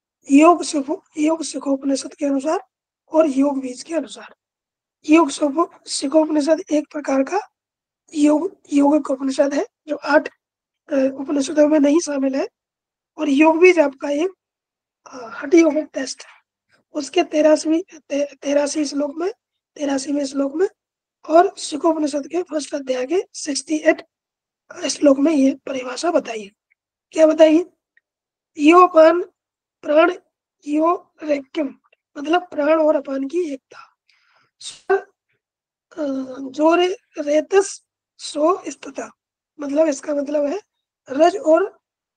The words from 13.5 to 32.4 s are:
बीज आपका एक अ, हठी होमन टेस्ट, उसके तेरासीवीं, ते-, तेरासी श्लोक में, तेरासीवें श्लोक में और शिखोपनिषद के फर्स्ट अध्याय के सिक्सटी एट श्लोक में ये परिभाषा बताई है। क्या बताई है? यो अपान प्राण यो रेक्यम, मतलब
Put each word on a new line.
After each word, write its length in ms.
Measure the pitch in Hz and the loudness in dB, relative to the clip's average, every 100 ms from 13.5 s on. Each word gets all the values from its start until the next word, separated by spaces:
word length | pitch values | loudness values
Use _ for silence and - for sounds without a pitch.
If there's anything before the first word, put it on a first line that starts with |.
| 320 | 6
बीज 200 | 370 349 | 6 6
आपका 300 | 285 269 285 | 2 0 -6
एक 220 | 285 359 - _ _ _ _ _ _ - | -4 -4 -6 _ _ _ _ _ _ -20
अ, 340 | 254 226 - | -18 -16 -14
हठी 180 | 285 330 | 2 4
होमन 240 | 330 285 294 | 4 0 -6
टेस्ट, 380 | 294 262 - - - _ _ _ _ _ | -8 -10 -12 -20 -20 _ _ _ _ _
उसके 300 | 302 285 - | -12 -6 -2
तेरासीवीं, 760 | - 311 302 302 311 320 - 320 | -2 2 4 2 2 -2 -4 -16
ते-, 400 | - 285 285 277 | -8 -6 -6 -8
तेरासी 460 | 285 285 285 311 285 | -2 -2 -2 -4 -4
श्लोक 260 | 285 285 311 | -4 -6 -6
में, 160 | 359 - _ _ _ - | -8 -8 _ _ _ -8
तेरासीवें 500 | 285 277 294 285 269 | -4 -4 -4 -4 -4
श्लोक 280 | 277 277 311 | -4 -4 -2
में 120 | 403 _ _ _ _ _ - | -4 _ _ _ _ _ 2
और 260 | 320 381 - | 4 4 0
शिखोपनिषद 720 | - 294 339 320 302 294 277 | -10 -4 -2 0 -2 -6 -6
के 160 | 339 | -8
फर्स्ट 320 | 359 302 269 294 | -6 -8 -6 -8
अध्याय 300 | 262 254 262 | -6 -4 -2
के 180 | 359 - | -4 -4
सिक्सटी 420 | - - 277 - 311 | -8 -8 -8 -4 -2
एट 320 | 311 330 - _ _ _ _ _ _ - 311 | 0 -2 -4 _ _ _ _ _ _ -10 -8
श्लोक 280 | - 285 269 | 2 2 4
में 140 | 285 | 2
ये 280 | 302 269 - - | 2 0 -2 -8
परिभाषा 460 | 269 247 254 330 | -10 -8 -6 -2
बताई 320 | 330 - 226 | -2 -2 -10
है। 80 | 202 _ _ _ _ _ _ | -14 _ _ _ _ _ _
क्या 160 | 311 311 | 2 2
बताई 300 | 311 320 311 | 6 6 4
है? 80 | 359 _ _ _ _ _ _ _ _ - | 0 _ _ _ _ _ _ _ _ 0
यो 300 | 294 349 370 | 4 6 6
अपान 360 | 330 320 349 - _ _ _ _ _ | 6 6 4 -4 _ _ _ _ _
प्राण 320 | - 302 349 370 _ _ _ _ 285 | -2 2 2 0 _ _ _ _ -6
यो 460 | 302 320 370 - - | -2 0 -2 -6 -12
रेक्यम, 560 | 311 285 269 - 277 - _ _ _ 302 | -6 -6 -6 -8 -8 -10 _ _ _ -12
मतलब 240 | 285 349 | -2 -2